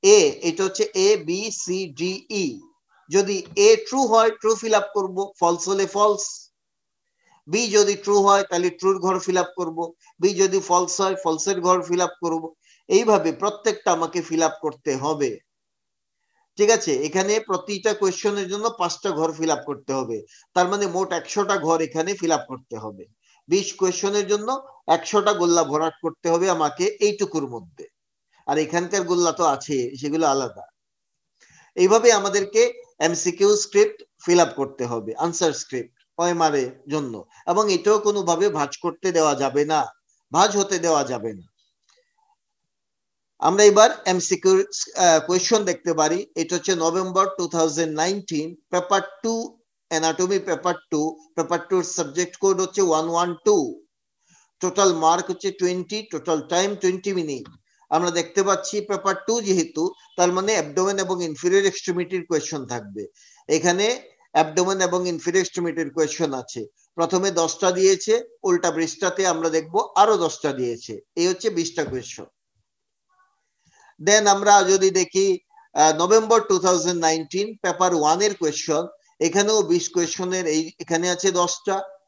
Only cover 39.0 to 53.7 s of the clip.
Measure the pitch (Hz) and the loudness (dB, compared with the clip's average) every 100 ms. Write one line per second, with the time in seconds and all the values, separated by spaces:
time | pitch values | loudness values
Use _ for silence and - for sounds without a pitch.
39 | 185 170 156 139 139 135 147 156 - - | -2 2 2 2 -2 0 0 0 -2 -10
40 | _ _ _ 151 208 202 196 185 165 156 | _ _ _ 2 2 2 -2 -2 0 0
41 | 131 123 113 104 87 _ _ _ _ _ | 0 -6 -8 -12 -18 _ _ _ _ _
42 | _ _ _ _ _ _ _ _ _ _ | _ _ _ _ _ _ _ _ _ _
43 | _ _ _ _ 151 190 208 202 214 - | _ _ _ _ -2 6 8 8 6 6
44 | - 185 - 180 190 190 196 - - - | -2 -2 -2 0 4 4 2 -6 -10 0
45 | 180 160 160 180 180 226 196 170 170 156 | 4 4 2 -2 2 0 0 -4 -4 0
46 | 156 175 202 - 165 180 175 180 165 170 | 0 0 -6 -8 -4 -4 -2 0 0 0
47 | 185 180 190 190 175 170 160 147 165 151 | -2 0 0 -2 -4 0 0 0 -4 -2
48 | 165 202 - 156 156 175 _ 180 180 196 | -2 -4 -6 -6 -6 -12 _ -4 0 0
49 | 190 - 226 226 226 _ _ _ _ 165 | -2 -8 -4 -4 -6 _ _ _ _ -2
50 | 160 160 185 196 190 160 180 175 _ 151 | -2 -2 0 -2 -2 -4 -2 -4 _ -4
51 | 156 - _ - 156 170 170 185 175 - | -4 -6 _ -6 -2 -2 -2 -2 -2 -6
52 | 156 143 175 - 196 185 185 202 190 156 | -6 -4 -6 -2 0 0 -2 0 0 0
53 | 165 170 175 170 - 208 127 | 0 -2 -2 -2 0 2 0